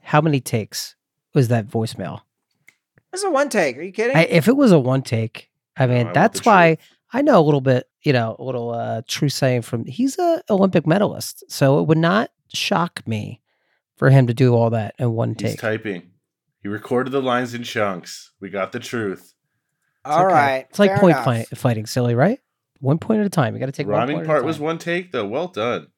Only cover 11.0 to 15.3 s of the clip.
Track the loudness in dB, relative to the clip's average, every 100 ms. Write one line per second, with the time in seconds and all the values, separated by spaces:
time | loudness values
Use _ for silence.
11 | 0 -4 -12 -14 -16 0 2 4 2 2
12 | 4 0 -2 _ _ -8 -2 -2 -2 -8
13 | -8 -6 -8 -14 _ _ _ _ _ _
14 | 4 6 4 2 2 4 2 -2 -6 -4
15 | -2 -2 -4